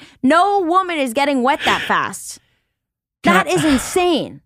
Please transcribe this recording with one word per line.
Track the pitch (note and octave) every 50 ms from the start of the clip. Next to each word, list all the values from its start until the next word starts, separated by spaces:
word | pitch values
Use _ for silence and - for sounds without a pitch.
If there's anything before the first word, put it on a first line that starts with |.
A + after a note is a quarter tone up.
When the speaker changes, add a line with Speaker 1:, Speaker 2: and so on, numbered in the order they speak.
| - - _ - -
Speaker 1:
No | B3+ D4+ E4+ F#4 G4+ G4+ G4+
woman | F4+ D#4 F4 F#4+ F#4 F4 E4+
is | D4+ C4+ B3 A3+
getting | C#4 C#4 C#4+ C#4+ C4 A#3
wet | C4+ D4+ D#4 -
that | B3 G3+ D#3+ -
fast. | - G3+ E3 C3+ - G3 - - - - - _ _ _ _ _ _ _ _ _ _ _ _ _ _ _ _ -
Speaker 2:
Can | - -
Speaker 1:
That | F#4 - C#4+
Speaker 2:
I, |
Speaker 1:
is | F4 E4 C#4+
insane. | D#4 C4+ A#3+ - - - F#4 F4+ F4+ E4 A#3 D3 F#2 - - _